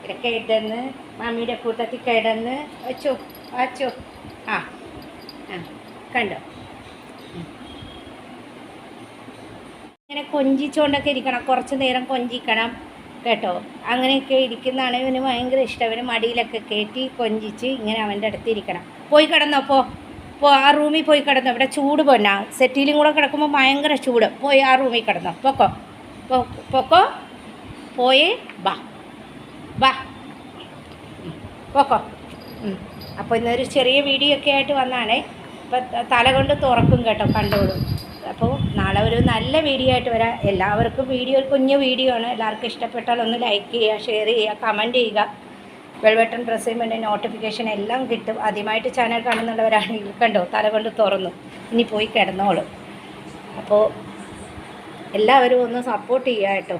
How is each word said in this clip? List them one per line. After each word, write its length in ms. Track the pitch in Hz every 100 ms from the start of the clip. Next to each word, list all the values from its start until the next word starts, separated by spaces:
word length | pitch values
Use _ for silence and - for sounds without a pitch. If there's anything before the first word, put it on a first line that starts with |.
ഇതൊക്കെ 260 | 190 185 240 226
കിടന്ന് 440 | - 220 220 226 262 262 - -
മമ്മിയുടെ 360 | 220 233 233 233
കൂട്ടത്തിൽ 360 | 240 220 226 247 254
കിടന്ന് 480 | 226 220 220 226 262 294 - 247
വെച്ചോ, 260 | 254 294 254 - - - 247
വച്ചോ. 320 | 254 - 262 - - - - - -
ആ, 40 | 202 - - - - - - - - -
ആ, 40 | 185 170 - - - - 247
കണ്ടോ. 220 | 214 165 - - - - - - - - - 175
ഉം. 100 | 165 - - - - - - - - - - - - - - - - - - - - - - - - _ _
ഇങ്ങനെ 180 | 285 285 294
കൊഞ്ചിച്ചുകൊണ്ടൊക്കെ 760 | 269 269 285 294 294 285 285 269
ഇരിക്കണം, 280 | 247 247 240
കുറച്ച് 260 | 254 254 269
നേരം 220 | 269 254 254
കൊഞ്ചിക്കണം 580 | 262 240 247 - 220 233 - - - - - 240
കേട്ടോ. 260 | 220 214 180 - - -
അങ്ങനെയൊക്കെ 480 | 247 254 269 269 262 262
ഇരിക്കുന്നതാണ് 480 | 226 262 254 254 247
ഇവന് 180 | 262 262 269
ഭയങ്കര 320 | 240 247 262 240
ഇഷ്ടം. 160 | - 233
ഇവന് 140 | 226 247
മടിയിലൊക്കെ 480 | 226 226 240 220 226 214
കയറ്റി 340 | 208 208 254 262 -
കൊഞ്ചിച്ച് 460 | 226 214 214 208 247 262
ഇങ്ങനെ 180 | 214 220 214
അവൻ്റെ 220 | 202 214
അടുത്ത് 180 | 202 - 214
ഇരിക്കണം. 280 | 190 175 - - -
പോയി 140 | 294 302 320
കിടന്നോ, 260 | 294 285 269
പോ, 100 | 269 233 - - - - -
പോ, 80 | 285 277
ആ 60 | 269 294
റൂമിൽ 260 | 302 311 311
പോയി 140 | 294 285
കിടന്നോ. 220 | 269 262
ഇവിടെ 140 | 247 269 277
ചൂട് 260 | 277 294 294
പൊന്നാ, 260 | 262 208 196 208 -
സെറ്റിയിലും 380 | 254 254 277 294
കൂടെ 120 | 294 294
കിടക്കുമ്പോൾ 320 | 285 294 302 285
ഭയങ്കര 360 | 262 277 294 277 262
ചൂട്. 200 | 240 214 -
പോയി 180 | 269 277 269
ആ 20 | 262
റൂമിൽ 220 | 269 233 214
കിടന്നോ, 240 | 196 175 170
പൊക്കോ, 240 | 269 269 202 - - - - - -
പൊ-, 180 | 254 240 - -
പൊക്കോ, 260 | 262 - 330 480 - - - - - - - - -
പോയേ, 300 | 247 262 320 466 - - 185
ബാ, 80 | 175 - - - - - - - - - -
ബാ, 80 | 262 262 - - - - - - - - - - - - 180
ഉം, 100 | 165 - - - 269
പൊക്കോ. 240 | 269 226 - - - - - - 110
ഉം. 100 | 95 - - - -
അപ്പോൾ 140 | - 233
ഇന്നൊരു 260 | 233 240 262 294
ചെറിയ 220 | 254 269 285
വീഡിയോ 260 | 269 285 285
ഒക്കെ 140 | 285 277
ആയിട്ട് 200 | 269 285
വന്നാണേ. 360 | 254 254 220 247 - - - - -
ഇപ്പം 160 | 247 247
ത-, 100 | 240 240
തല 120 | 247 240 262
കൊണ്ട് 160 | 269 285 277
തുറക്കും 360 | 233 226 247 226
കേട്ടോ, 200 | 214 202 214
കണ്ടോളൂ. 400 | 202 202 196 190 - - - - -
അപ്പോൾ 200 | - 233 277 - 208
നാളെ 200 | 190 196 220
ഒരു 100 | 233 240
നല്ല 240 | 226 240 294 311
വീഡിയോ 220 | 269 262 254
ആയിട്ട് 160 | 247 226
വരാം. 180 | 226 233 208
എല്ലാവർക്കും 560 | 196 190 208 233 226 262 254
വീഡിയോ, 200 | 254 269
ഒരു 80 | 269 277
കുഞ്ഞു 200 | 262 277 269
വീഡിയോ 240 | 254 262 240
ആണ്. 100 | 233 233
എല്ലാവർക്കും 340 | 220 214 233
ഇഷ്ടപ്പെട്ടാൽ 460 | - 233 240 226 240 226
ഒന്ന് 140 | 233 240
ലൈക്ക് 240 | 208 202 233
ചെയ്യുക, 300 | 214 214 214
ഷെയർ 180 | 214 214 233
ചെയ്യുക, 260 | 214 208 233
കമൻറ്റ് 340 | 208 220 254
ചെയ്യുക. 200 | 233 202 208 - - - - - - -
ബെൽ 120 | 220 220
ബട്ടൺ 220 | 226 226 233
പ്രസ് 160 | 226 214
ചെയ്യുമ്പോൾ 200 | 233 226
എൻ്റെ 100 | 226 220
നോട്ടിഫിക്കേഷൻ 600 | 208 220 214 220 214 226 208
എല്ലാം 260 | 208 247 262
കിട്ടും. 280 | 226 - 220 214
ആദ്യമായിട്ട് 420 | 208 208 220 240 247
ചാനൽ 240 | 233 233 233
കാണുന്നുള്ളവരാണെങ്കിൽ 880 | 226 226 226 220 214 190 220 202 202
കണ്ടോ, 180 | 233 202 180 214
തല 140 | 214
കൊണ്ട് 160 | 220 220 220
തുറന്നു. 320 | 208 196 185 - - - -
ഇനി 120 | 226 240
പോയി 160 | 214 220 226
കിടന്നോളൂ. 480 | 190 185 202 175 - - - - - - - - - -
അപ്പോൾ 240 | - 208 214 - - - - - - - - - - - - 202
എല്ലാവരും 420 | 214 269 247 247 240
ഒന്ന് 140 | 240 247
സപ്പോർട്ട് 360 | 214 - 254 262
ചെയ്യുക 260 | 226 196 196
കേട്ടോ. 200 | - 180